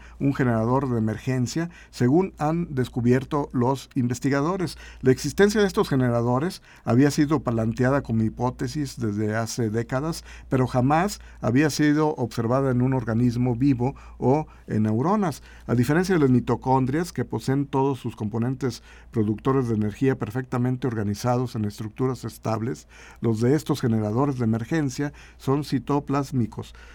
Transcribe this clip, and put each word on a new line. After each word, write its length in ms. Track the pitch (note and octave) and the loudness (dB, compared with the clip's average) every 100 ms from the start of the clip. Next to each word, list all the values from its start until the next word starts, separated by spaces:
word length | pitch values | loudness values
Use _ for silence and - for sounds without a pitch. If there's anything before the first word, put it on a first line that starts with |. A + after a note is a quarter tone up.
| - - | -16 -4
un 160 | C#3 | -2
generador 560 | C#3 B2+ A2+ A2+ C3 C#3 | 2 2 2 2 0 0
de 80 | A#2+ | -2
emergencia, 720 | A2 A2 C3 C3 A#2+ D#3+ E3+ - - | -2 -2 -2 -2 -2 -2 -6 -8 -12
según 440 | - B2 D#3+ F#3+ - | 0 2 4 2 -2
han 360 | D3+ E3 E3+ | -2 -2 -4
descubierto 760 | B2+ B2 B2+ A#2 B2+ B2+ D3 C#3+ | -4 -4 0 2 2 2 -4 -2
los 380 | C3 A#2+ C3+ - C#3+ | 0 0 0 -4 -2
investigadores. 800 | A#2+ B2 C#3 C#3 D3+ F#3+ F3 - - - | -2 0 0 2 0 -2 -4 -8 -18 -2
La 100 | C3 | 2
existencia 480 | C3 D3 - G#3 G#3+ | 2 2 4 4 4
de 80 | G3+ | 2
estos 220 | G#3+ F3+ | 2 2
generadores 720 | C3+ B2 A#2+ A#2 B2+ E3+ - - - - | 2 2 2 2 0 -2 -6 -16 -8 2
había 260 | A#2 C#3+ | 6 6
sido 300 | D3 D3 D3+ | 4 2 0
planteada 600 | - A2+ A2+ A2+ B2+ C#3 | 0 -2 -2 0 0 0
como 220 | C3 A2+ | 0 0
hipótesis 720 | A2 - B2 B2 C3+ D3+ C3+ - | 0 0 -4 -4 -6 -4 -6 -6
desde 380 | A2+ G#2 G#2+ G#2+ | -4 -2 -2 -2
hace 340 | A2+ - A2 | -4 -2 -2
décadas, 540 | A2+ A#2+ C3 D#3+ D#3+ - - - | -2 -4 -4 -4 -6 -10 -18 -4
pero 200 | B2+ B2 | 0 0
jamás 520 | B2 B2+ D#3 G3 - - - | 2 2 2 0 -4 -16 -6
había 280 | B2 B2 D3+ | 0 2 2
sido 460 | C#3+ D3+ D3 D3+ C#3 | 2 2 4 2 0
observada 560 | A#2+ - A2+ C3 C3+ | -4 -2 0 0 2
en 100 | B2 | 2
un 120 | B2+ | 2
organismo 640 | C3 A#2+ A2+ B2 A#2+ B2 A#2 | 0 0 0 2 2 0 2
vivo 360 | C#3+ A#2+ B2 - - - | 2 2 0 -4 -14 -2
o 280 | B2 D3 D#3 - - | 2 2 0 -10 -4
en 160 | G#2+ | 0
neuronas. 600 | G#2+ A2 D3+ G#3+ F#3 - - - - | 0 0 0 0 0 -4 -12 -12 -2
A 80 | A#2+ | 0
diferencia 400 | A#2+ D#3 F#3 F3+ | 4 2 4 4
de 60 | |
las 80 | C3+ | 4
mitocondrias, 800 | B2 A#2+ A#2 C3 C3 B2+ D3 F3+ | 4 2 -2 2 2 2 -2 -4
que 140 | - A#2+ | -6 -6
poseen 400 | A#2+ - C#3 C#3 | -4 -2 -2 0
todos 340 | C#3 C#3 B2+ | 0 0 -2
sus 160 | A#2 - | -6 -6
componentes 680 | G#2+ A2+ A#2+ C3 C3+ - - - - | -6 -4 -4 -2 -4 -6 -14 -20 -6
productores 560 | A#2 G#2+ G#2 C3+ C3+ A#2+ | -2 -2 0 0 0 2
de 80 | A2 | 0
energía 420 | G#2+ G2+ C3+ C3 | -2 0 0 0
perfectamente 720 | A2+ B2+ C3 B2 B2 B2+ C3 | -4 -6 -4 -2 -2 -2 -4
organizados 380 | A2 G2+ G#2 B2 | -2 -4 -2 0
en 400 | B2 B2 A2+ G#2 | 0 -2 -4 -6
estructuras 580 | - A2 - C3 A#2+ | -6 -10 -4 -4 -4
estables, 640 | A2+ - A2 A2 A2+ D3+ - - - - | -10 -8 -4 -4 -4 -8 -14 -20 -20 -4
los 220 | A#2 A2 | -2 2
de 140 | A#2+ D3+ | 2 2
estos 260 | - C#3+ | 0 -2
generadores 560 | B2+ A2 G#2+ A2+ C#3+ B2+ | 0 0 0 0 0 0
de 60 | |
emergencia 680 | A2+ A2+ A#2 E3 C#3+ B2+ C#3+ - - - | 0 0 0 -2 -2 -4 -6 -8 -20 -8
son 260 | - C#3 | -2 -2
citoplásmicos, 1120 | C#3+ C#3 - C#3+ C#3 C#3 C3+ C3 A2 - - - - | 0 -4 0 -2 0 -2 -2 -2 -4 -6 -14 -16 -20